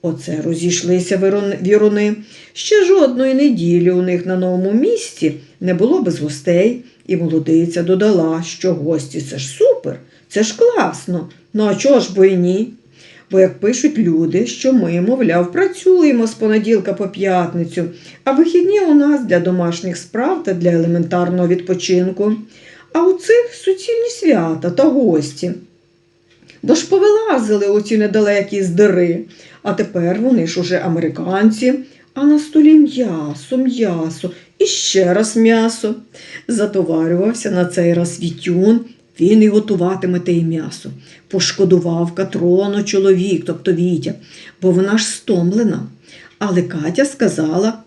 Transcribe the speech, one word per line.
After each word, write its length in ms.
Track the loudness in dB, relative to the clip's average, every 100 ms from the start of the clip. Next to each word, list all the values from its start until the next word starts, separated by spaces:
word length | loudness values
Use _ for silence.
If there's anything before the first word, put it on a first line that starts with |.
Оце 400 | -6 -8 -8 -6
розійшлися 720 | -4 -2 -2 -2 0 -2 0 0
вирон-, 460 | 0 0 -2 -4
віруни. 520 | 0 2 2 2 -2 -2 -10 -20 -20
Ще 320 | -12 0 2
жодної 500 | 4 4 4 2 0
неділі 560 | 2 2 2 2 2 2
у 120 | 0
них 240 | 0 -2 -2
на 100 | -2
новому 360 | -2 -2 0
місці 640 | 0 0 -2 -4 -4 -4 -4 -16 _
не 140 | -4
було 280 | 0 2 2
без 180 | 0 -4
гостей. 640 | -6 -6 -2 2 2 -2 -12 _ -6
І 100 | -4
молодиця 640 | 0 -2 2 0 2 -2
додала, 600 | -2 0 2 2 0 -2 -8
що 280 | -6 -4
гості — 460 | -2 -2 -4 -4 -10 -10
це 80 | -10
ж 100 | -12
супер, 500 | 0 2 2 -2 -10 -16 _ _
це 140 | -2
ж 120 | -2 2
класно. 680 | 2 2 -2 -4 -6 -6 -6 -18 _
Ну 100 | -2
а 100 | 0
чого 260 | 0 4 2
ж 100 | 2 2
бо 80 |
й 120 | 4 4
ні? 320 | 0 0 -4 -8 _ _ -20 -20 _
Бо, 100 | 2
як 200 | 2 2
пишуть 380 | -2 0 0 0
люди, 480 | 0 2 0 0 -2
що 260 | -2 0
ми, 280 | 2 2 0
мовляв, 520 | 0 0 2 2 0
працюємо 720 | 0 -2 0 2 4 4 2 -2
з 80 |
понеділка 580 | -2 0 0 2 0 0
по 160 | -4 -6
п'ятницю, 760 | -4 0 0 0 -4 -6 -4 -6 -8 -20 -8
а 80 | -2
вихідні 480 | 2 2 2 2 2
у 140 | 4
нас 300 | 4 4 0
для 160 | 0 0
домашніх 560 | 0 -2 -2 -4 -8 -10
справ 480 | -8 -4 -4 -4
та 100 | -4
для 160 | -2 0
елементарного 800 | 0 0 0 0 -2 -2 0 0
відпочинку. 840 | 0 -2 -6 0 0 0 -2 -2 -2 -8 -20 -20 -20 _
А 140 | 0 0
у 60 |
цих 420 | 0 2 2 2
суцільні 560 | -4 -4 -4 -2 -2 -2
свята 600 | -2 0 2 0 -4 -4
та 120 | 2
гості. 680 | 2 2 2 0 -2 -8 -8 -8 -14 _ _ _ _ _ _ _ _ -12
Бо 120 | 0
ж 140 | 0 2
повилазили 800 | 2 4 2 2 -2 0 0 0
оці 320 | -2 0 0
недалекі 640 | 2 2 2 0 -2 -4
з 60 | -2
дири. 500 | 2 2 4 0 -2 -8 -18 -20 -12
А 100 | -6
тепер 480 | -4 -4 -2 -2 -2
вони 260 | 0 0 0
ж 140 | -4
уже 180 | -2 -2
американці, 960 | -2 -2 -2 -4 -4 2 2 2 -2 -2 -8 _ _
а 100 | -2
на 140 | 2 2
столі 360 | 2 4 6
м'ясо, 840 | 6 4 0 -4 -4 -6 -10 -6 -2
м'ясо 720 | -2 0 -2 -2 -4 -6 -10 -12 -20 _
і 80 | -2
ще 480 | 0 -2 2 2
раз 220 | 2 0 2
м'ясо. 580 | 4 4 2 -2 -6 -6 -12 -20 -20 -18 -6
Затоварювався 1040 | -2 0 0 0 0 0 0 0 -2 -4
на 140 | 0
цей 300 | 0 0 2
раз 260 | 2 0 -4
Вітюн, 600 | -8 -6 -2 2 4 2 0 -20 _ 0
він 220 | 4 6
і 60 | 6
готуватиме 720 | 4 0 0 0 -2 -2 -2
те 120 | 0
й 120 | -2
м'ясо. 460 | 0 -4 -6 -12 -16 -18 -20 -20 _
Пошкодував 840 | -4 -4 0 2 2 2 -2 -4
Катрону 680 | -4 -6 -2 0 2 0 -2
чоловік, 600 | -2 0 2 2 2 -2 -4
тобто 260 | -8 -2
Вітя, 420 | 0 0 -2 -4 -10 -16 -20 -20 _
бо 80 | 0
вона 280 | 2 2 0
ж 80 | -2
стомлена. 800 | -8 -2 0 0 0 0 -2 -8 -16 _ -20 -20 _
Але 240 | -2 -2
Катя 420 | -2 -4 -4 -2
сказала 760 | -2 0 -2 0 -2 0 -2 -4